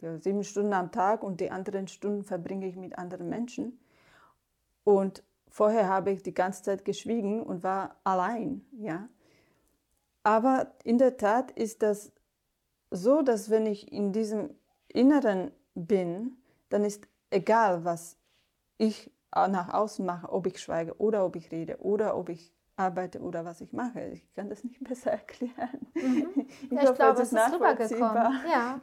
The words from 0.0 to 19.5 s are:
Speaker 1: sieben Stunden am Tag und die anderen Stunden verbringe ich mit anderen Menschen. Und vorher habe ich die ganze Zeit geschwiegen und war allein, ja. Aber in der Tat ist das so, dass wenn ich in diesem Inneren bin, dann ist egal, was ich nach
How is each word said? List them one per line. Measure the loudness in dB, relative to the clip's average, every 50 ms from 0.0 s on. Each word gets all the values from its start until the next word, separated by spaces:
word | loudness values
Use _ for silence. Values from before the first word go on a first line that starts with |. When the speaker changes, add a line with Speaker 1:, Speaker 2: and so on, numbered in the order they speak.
| -8 -10 -8 -4
Speaker 1:
sieben | -2 -2 -2 -2 -2
Stunden | -4 -2 -2 0 0
am | 0 0 -2 -2
Tag | -2 0 2 2 2 0
und | -2 -6 -6 -4
die | -4 -4
anderen | -4 -6 -8 -6 -6 -6 -6 -8
Stunden | -10 -6 -4 -4 -4 -4 -4
verbringe | -6 -6 -6 -6 -6 -6 -6 -6
ich | -8 -8
mit | -10 -14 -14 -12
anderen | -10 -10 -10 -10 -8 -6 -6
Menschen. | -4 -6 -6 -6 -6 -8 -8 -10 -10 -16 _ _ _ _ _ _ _ _ _ _ _ _ _ _ _ _ _ _ _ _
Und | 4 6 6 6 4 0 -4 -8 -20 _ _ _ _ _
vorher | -2 2 4 4 4 4 4 4
habe | 2 0 2 0
ich | -2 -2
die | -4 -6
ganze | -2 0 0 -2 -2 -6
Zeit | -4 -4 -4 -2 -2
geschwiegen | -4 -6 -4 -4 -4 -2 -2 0 -2 -2 -2
und | -4 -6 -8 -4
war | -4 -2 -2 -2 -4 -8 -10 _
allein, | -2 0 0 2 0 0 -2 -4 -4 -6 -6 -8 -10 _ -16 -12
ja. | -8 -8 -8 -8 -10 -12 _ _ _ _ _ _ _ _ _ _ _ _ _ _ _ _ _ _ _ _ _ _
Aber | 2 4 4 4 4 4 2 2 0 -2 -8 _ -2
in | 2 4
der | 6 6 4 4 2
Tat | 2 2 2 2 0 -2
ist | -4 -4 -4 -4 -2 0
das | 2 2 0 0 -4 -18 _ _ _ _ _ _ _ _ _ _ _ _ _ _ _ -10
so, | -6 0 4 4 4 4
dass | 4 2 2 0 0 0
wenn | 2 2 2
ich | 0 -2 -4 -8 -10
in | -4 -2 -2 0 0
diesem | 0 -2 -2 -2 -4 -4 -6 -10 _ _ _ _ _ _ _
Inneren | 2 6 6 8 8 6 6 4 2 2 -2 -4 -8 _ _ _ -12
bin, | -8 -2 2 2 2 2 0 -4 -4 -6 -8 -10 _ _ _ _ _ _ -2
dann | 0 0
ist | 0 0 -2 -6 -16 _ _ _ _ -2
egal, | 0 0 4 4 4 6 6 4 4 2 0
was | -2 -4 -4 -6 -14 -20 _ _ _ _ _ _ _ _ _ _ _ _ 0
ich | 0 0 0 -2 -12 -20 _ _ _ -4 0
nach | 2 2 2